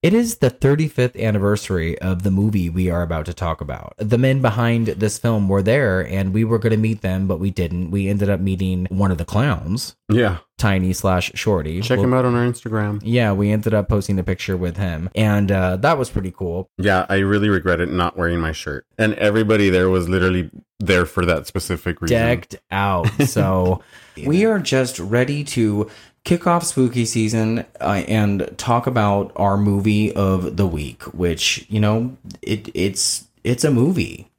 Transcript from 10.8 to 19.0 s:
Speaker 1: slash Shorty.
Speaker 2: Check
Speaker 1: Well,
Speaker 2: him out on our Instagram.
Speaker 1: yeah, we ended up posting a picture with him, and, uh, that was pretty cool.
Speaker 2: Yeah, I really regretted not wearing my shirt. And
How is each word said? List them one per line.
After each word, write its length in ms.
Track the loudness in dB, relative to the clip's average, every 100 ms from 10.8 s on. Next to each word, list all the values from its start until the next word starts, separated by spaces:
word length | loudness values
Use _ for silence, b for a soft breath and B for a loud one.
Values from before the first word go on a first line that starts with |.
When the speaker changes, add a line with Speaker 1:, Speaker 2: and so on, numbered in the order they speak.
| 0
Speaker 1:
slash 380 | 0 0 0 -2 -4
Shorty. 440 | 0 0 -2 -6
Speaker 2:
Check 160 | 0 2
Speaker 1:
Well, 80 | 2
Speaker 2:
him 80 |
out 100 | 2
on 100 | 2
our 100 | 2
Instagram. 560 | 0 -2 -4 -2 -2 -4
Speaker 1:
yeah, 260 | 0 2 2
we 200 | 2 2
ended 220 | 2 2
up 140 | 0 2
posting 300 | -2 0 -2
a 60 |
picture 320 | -2 -4 -4 -4
with 200 | -4 -4
him, 320 | -4 -4 -6
and, 380 | 0 2 2 2
uh, 240 | 2 0 0
that 220 | 0 0
was 120 | -2
pretty 220 | -4 -6
cool. 360 | -8 -6 -6 -8 -4
Speaker 2:
Yeah, 280 | 0 0 2
I 100 | 0
really 300 | 2 2 2
regretted 400 | 2 2 0 0
not 280 | 0 -2 -2
wearing 240 | -2 0
my 100 | -2
shirt. 320 | -4 -8 -10 _
And 160 | -2